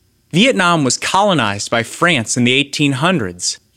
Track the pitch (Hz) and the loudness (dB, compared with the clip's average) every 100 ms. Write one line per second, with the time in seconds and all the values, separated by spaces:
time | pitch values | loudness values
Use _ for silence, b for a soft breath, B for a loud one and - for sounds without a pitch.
0 | _ _ _ 160 262 196 175 165 131 - | _ _ _ 2 2 2 2 2 0 -2
1 | - 190 208 165 107 101 - 117 117 - | -2 0 2 2 0 -4 -2 -2 -2 -2
2 | 170 143 107 131 120 131 143 - 143 127 | 0 0 -2 0 2 2 0 0 0 0
3 | 175 175 95 87 - - _ | 0 0 -4 -6 -8 -8 _